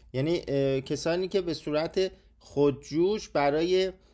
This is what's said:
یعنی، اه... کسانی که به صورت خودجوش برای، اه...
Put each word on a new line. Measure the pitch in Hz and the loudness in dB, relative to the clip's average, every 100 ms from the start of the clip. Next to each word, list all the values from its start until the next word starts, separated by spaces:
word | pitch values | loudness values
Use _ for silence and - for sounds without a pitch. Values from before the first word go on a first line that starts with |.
| - | -8
یعنی، | 127 143 175 - | -4 0 -2 0
اه... | 139 139 135 | 0 2 0
کسانی | 131 147 165 175 185 | -2 -4 -2 -2 0
که | 190 | -2
به | 175 | -2
صورت | 156 - 147 160 185 185 - _ _ | -6 -2 -2 0 -2 -2 -4 _ _
خودجوش | - - 143 139 - 147 180 214 - | -8 2 2 2 -6 0 2 0 -2
برای، | 156 143 147 170 185 190 | 0 2 2 2 2 0
اه... | 180 _ | -4 _